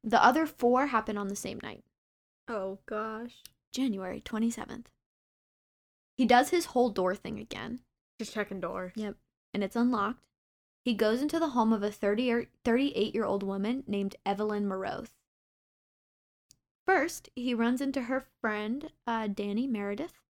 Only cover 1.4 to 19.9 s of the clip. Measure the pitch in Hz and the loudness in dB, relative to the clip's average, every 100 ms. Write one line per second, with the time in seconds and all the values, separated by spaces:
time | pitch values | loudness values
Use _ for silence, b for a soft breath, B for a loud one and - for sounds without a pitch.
1.4 | - 196 - - _ _ _ _ _ _ | -8 -10 -12 -16 _ _ _ _ _ _
2.4 | - 220 190 196 - 214 220 220 240 - | -8 -6 -6 -8 -8 -8 -6 -8 -12 -16
3.4 | - _ _ - 262 196 185 - - 220 | -20 _ _ -2 -2 -2 -4 -8 -6 0
4.4 | 233 233 - - - _ _ _ _ _ | 0 0 -10 -12 -14 _ _ _ _ _
5.4 | _ _ _ _ _ _ _ - 240 240 | _ _ _ _ _ _ _ 0 6 6
6.4 | 285 349 - 247 247 202 180 202 196 214 | 6 2 0 2 2 2 0 -2 -8 -12
7.4 | 214 - 117 247 _ _ _ _ 214 220 | -10 -10 -8 -10 _ _ _ _ -10 -6
8.4 | 208 190 170 190 185 220 214 - _ _ | -6 -6 -6 -6 -8 -8 -8 -10 _ _
9.4 | _ - 196 233 240 240 202 247 _ _ | _ -4 -2 2 2 2 -2 -4 _ _
10.4 | _ _ _ _ - 214 214 233 294 320 | _ _ _ _ -2 4 4 4 0 0
11.4 | 254 247 220 226 202 208 202 208 254 233 | 0 2 4 4 0 0 0 2 2 0
12.4 | - _ - 233 277 - 208 - 220 202 | -2 _ 2 2 2 2 0 0 0 0
13.4 | 196 196 202 262 269 202 196 - - 202 | -2 -2 -2 -2 -2 -2 -2 -4 -4 -2
14.4 | 214 208 202 190 190 - 226 _ _ _ | -2 0 -2 -2 -4 -6 -10 _ _ _
15.4 | _ _ _ _ _ _ _ _ _ _ | _ _ _ _ _ _ _ _ _ _
16.4 | _ _ _ _ - 381 320 - - - | _ _ _ _ 2 4 2 -4 -14 -6
17.4 | 247 233 233 247 277 277 240 262 - _ | -2 2 2 2 0 -2 -2 -4 -4 _
18.4 | 220 208 214 262 311 _ - 226 214 202 | -4 -2 -4 -6 -8 _ -4 -2 -2 -4
19.4 | 202 208 269 214 202 | -2 -2 -2 -2 -4